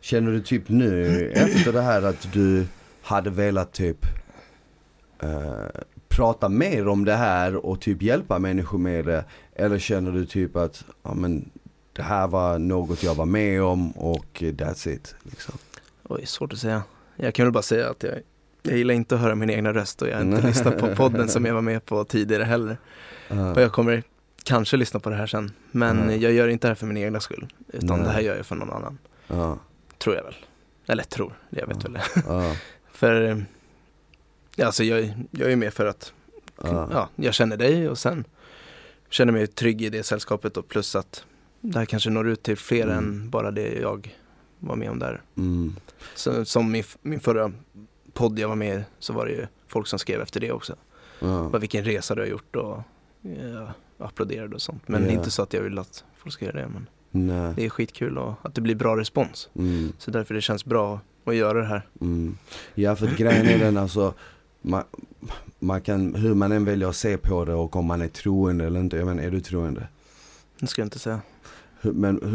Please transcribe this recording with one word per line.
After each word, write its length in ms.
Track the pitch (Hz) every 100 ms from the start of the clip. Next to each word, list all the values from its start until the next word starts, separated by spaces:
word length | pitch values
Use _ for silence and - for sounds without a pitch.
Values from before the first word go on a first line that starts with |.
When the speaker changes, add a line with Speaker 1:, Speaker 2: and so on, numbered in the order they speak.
Speaker 1:
Känner 320 | - 117 113
du 80 | 110
typ 280 | 101 123 95
nu 600 | 113 120 90 87 87 80
Speaker 2:
<clears throat> 40 |
Speaker 1:
efter 380 | - - 98 160
det 100 | 117
här 200 | 123 110
att 300 | 98 92 95
du 340 | 98 98 95 90 - - -
hade 280 | - 101 95
velat 420 | 92 104 98 90
typ, 340 | - 90 80 - - - - - _ _ _ _ _ _ _
eh, 640 | 76 78 73 55 50 - - - _
prata 400 | - 117 113 101
mer 400 | 101 180 143 101
om 160 | 101
det 120 | 101 107
här 400 | 117 90 90 92 -
och 140 | 92
typ 220 | - 90
hjälpa 360 | 101 143 - 90
människor 400 | 92 95 80 98
med 260 | 90 85
det? 200 | 80 80 78 - -
Eller 240 | - 104 101
känner 340 | - 101 92
du 140 | 90 87
typ 300 | 98 92 87
att, 280 | 85 - - -
ja, 120 | -
men 360 | 71 90 80 - - - _ _ -
det 60 |
här 240 | 80 101 95
var 300 | 92 90 85
något 440 | 85 90 82 85
jag 120 | 90
var 120 | 78 82
med 360 | 104 104 95
om 280 | 95 90 87
och 360 | - 82 82 - -
that's 500 | 82 71 73 - -
it, 260 | 71 - -
liksom. 320 | - - - - - - - _
Speaker 2:
Oj, 240 | - 120 131
svårt 260 | - 147
att 60 | 107
säga. 240 | 117 110 101 - - -
Jag 180 | 123
kan 120 | - 123
väl 60 |
bara 100 | 117
säga 280 | - 113 120
att 120 | 127
jag, 120 | 131 123 - _ _ _
jag 140 | - 123
gillar 160 | 123
inte 200 | 120 113
att 60 | 123
höra 140 | 117
min 160 | 107 110
egna 220 | 110 107
röst 300 | 110 101 -
och 60 | -
jag 60 | 113
har 60 |
inte 140 | 95 104
Speaker 1:
Nej. 100 | 123
Speaker 2:
lyssnat 320 | 117 123 -
på 160 | 113 98
podden 320 | 131 120 113
som 160 | 120
jag 100 | 120
var 60 | 113
med 220 | 113 113
på 200 | - 110
tidigare 380 | 104 117 104 107
heller. 340 | 113 117 110 110 - - - - -
Speaker 1:
Ja. 240 | 101 92
Speaker 2:
Och 60 | 90
jag 120 | 120
kommer 300 | 107 117 117 117 _ _ -
kanske 320 | - 123 107 135
lyssna 240 | 123 -
på 100 | 107
det 60 | 107
här 100 | 107
sen. 240 | 107 104 107 -
Men 400 | 120 117 113 110
Speaker 1:
Ja. 60 | 110
Speaker 2:
jag 160 | 113
gör 160 | 117 120
inte 180 | 117 123
det 40 |
här 40 |
för 120 | 110 110
min 100 | 104
egna 240 | 101 107
skull, 260 | - - - - -
utan 200 | - 85 87
Speaker 1:
Nej. 80 | 98
Speaker 2:
det 60 |
här 80 | 107
gör 160 | 110 98
jag 100 | 92
för 80 | 85
någon 140 | 101
annan. 280 | - - 139 _ _ -
Speaker 1:
Ja. 320 | 90 82 76 - _ _ -
Speaker 2:
Tror 180 | - 90
jag 60 |
väl. 100 | - - - _ _ _ -
Eller 160 | 117
tror, 280 | - - 98 - -
jag 160 | - -
vet 100 | 101
Speaker 1:
Ja. 60 |
Speaker 2:
väl 100 | 98
det. 100 | 120 - - -
Speaker 1:
Ja. 280 | 90 87 80 -
Speaker 2:
<laughs> 200 | - _
För, 300 | - 123 113 113 107 98 - _ _ _ _ _ _ _ _ _ -
eh, 100 | 120
alltså 180 | 104
jag, 280 | 113 113 107 107 -
jag 220 | - 127
är 40 | 127
med 180 | 107
för 120 | - 104
att, 260 | 101 - - _ - - -
Speaker 1:
Ja. 260 | - 85 80
Speaker 2:
ja, 160 | 156 101 -
jag 180 | 135
känner 220 | - 113 107
dig 320 | 123 165 160
och 100 | 127
sen 260 | - 170 117 _ - - - - - - _
känner 220 | - 120
mig 140 | 113 107
trygg 360 | - 117 110
i 80 | 110
det 120 | 110
sällskapet 540 | 104 107 - 107 107 95
och 120 | -
plus 280 | 110 101 101
att 280 | 92 - - _ _ _
det 180 | 233 117
här 60 | 113
kanske 240 | 110 113
når 180 | 110 113
ut 140 | 110
till 140 | - 104
fler 260 | - 120
Speaker 1:
Mm. 140 | 110 107
Speaker 2:
än 320 | 104 104 110
bara 200 | 113 107
det 220 | 104 104 117
jag 360 | 113 101 104 - _ _ _ _
var 180 | - 113
med 140 | 107
om 80 | 123
där. 240 | 127 60 - -
Speaker 1:
Mm. 400 | 92 87 82 95 - - -
Speaker 2:
Så, 300 | - - 120
som 280 | 110 123 113
min 80 | 113
f-, 160 | 107 -
min 180 | 143 151
förra 320 | - 113 107 101 - 101 107 _ -
podd 260 | - 120 107
jag 100 | 107
var 80 | 110
med 240 | 107 98
i, 40 | 104 _
så 140 | -
var 140 | 113 117
det 60 |
ju 140 | 113 117 _ _
folk 180 | 117 101
som 120 | 98
skrev 220 | - 113
efter 200 | 110 -
det 120 | -
också. 240 | 120 - - _ - - -
Speaker 1:
Ja. 280 | 90 92 82
Speaker 2:
Bara 60 | 113
vilken 260 | 107 110
resa 300 | 104 104 -
du 60 | 107
har 60 | 104
gjort 280 | 101 - 120
och, 240 | 107 104 113 _ _ _
ja, 500 | 196 151 123 117 110 - _ _
applåderade 560 | 107 - 101 113 107
och 80 | -
sånt. 260 | - - -
Men 140 | 104
det 60 | 95
är 40 |
Speaker 1:
Ja. 60 | 110
Speaker 2:
inte 120 | -
så 120 | -
att 100 | 101
jag 100 | -
vill 160 | 101 98
att 260 | 92 - - _
folk 160 | -
ska 120 | -
göra 160 | 95 -
det, 80 | 65
men 180 | 98 113 _ _
Speaker 1:
Nej. 420 | 92 92 90 87 85
Speaker 2:
det 80 |
är 60 | 113
skitkul 480 | - 113 - - 131
och 160 | 123 107
att 120 | -
det 60 | -
blir 140 | 113
bra 220 | 107 117 110
respons. 520 | 107 - 110 - -
Speaker 1:
Mm. 380 | - 90 87 80 82
Speaker 2:
Så 120 | -
därför 240 | 113 104
det 60 | 107
känns 240 | - 104
bra 360 | - 117 104 104 - _
att 100 | - 117
göra 220 | 107 110
det 60 | 110
här. 200 | 104 - -
Speaker 1:
Mm. 360 | 87 85 82 92 - - -
Ja, 220 | - 101 104
för 100 | 110
att 100 | 139
grejen 300 | 113 113 113
är 120 | 110
den, 180 | 107 101
alltså, 380 | 98 104 98 - - - _ _
ma-, 220 | - 95 - - - - - - - -
man 220 | 90 95
kan, 340 | 92 98 92
hur 200 | - 113
man 180 | 104 98
än 120 | 107
väljer 240 | 104 101 92
att 80 | 90
se 200 | 110 95
på 280 | - 90
det 100 | 85
och 220 | 82 85 90
om 80 | 85
man 160 | 85
är 60 | 82
troende 560 | - 104 98 95 87 82
eller 140 | 90
inte. 160 | 90 82
Jag 100 | 90
menar, 160 | 87
är 80 | 82
du 100 | 92
troende? 480 | 90 92 82 58 - _ _ - - - _ -
Speaker 2:
Det 60 | 127
ska 160 | -
jag 40 | 104
inte 120 | 120
säga. 220 | - 110 - - - - - -
Speaker 1:
Hur, 120 | 110
men 280 | - 98 98 98